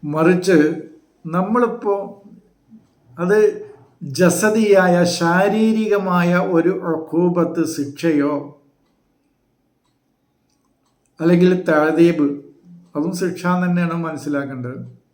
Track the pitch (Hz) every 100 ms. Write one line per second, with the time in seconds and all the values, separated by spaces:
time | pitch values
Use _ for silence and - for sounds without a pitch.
0 | 151 151 160 180 190 170 151 170 - -
1 | _ _ 165 170 190 233 233 - 208 202
2 | 202 - - - _ _ _ - _ _
3 | _ - 180 214 208 - - - - _
4 | 143 131 175 170 214 220 208 190 180 175
5 | 175 - 170 175 196 220 220 220 214 202
6 | 190 180 175 175 190 175 165 185 180 160
7 | 160 165 175 175 160 180 160 - 139 -
8 | 170 147 143 143 143 - _ _ _ _
9 | _ _ _ _ _ _ _ _ _ _
10 | _ _ _ _ _ _ _ _ _ _
11 | _ _ 160 175 180 180 - 156 156 156
12 | 170 151 143 143 - _ _ - _ 147
13 | 160 180 185 - 175 180 180 175 170 165
14 | 160 156 - 143 135 131 123 131 - -
15 | _